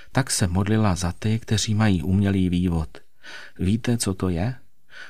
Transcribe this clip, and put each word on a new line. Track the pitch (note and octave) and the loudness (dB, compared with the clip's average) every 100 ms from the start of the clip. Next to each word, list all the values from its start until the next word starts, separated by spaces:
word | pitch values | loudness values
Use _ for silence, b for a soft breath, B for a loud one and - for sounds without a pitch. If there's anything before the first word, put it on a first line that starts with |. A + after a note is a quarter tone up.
| B | B
tak | - - | -2 -2
se | - F#2 | 0 2
modlila | F2+ G#2 A2 G#2+ F2 | 2 2 2 2 2
za | F2 | -2
ty, | - G#2+ A2 | -2 -2 -2
kteří | - G#2+ - G#2+ | 0 0 2 2
mají | A2 F#2 | 4 4
umělý | D2 F#2+ G2 G2 F#2 | 4 4 4 4 2
vývod. | F2+ F2+ E2+ D#2 - - - B B B - | 2 2 0 -2 -8 -18 -18 B B B -4
Víte, | F#2 A#2 B2 A#2 | 0 0 0 0
co | - | 0
to | F#2+ F#2+ | 0 0
je? | E2 G#2+ C3 - - - B | 0 -2 -4 -12 -20 -18 B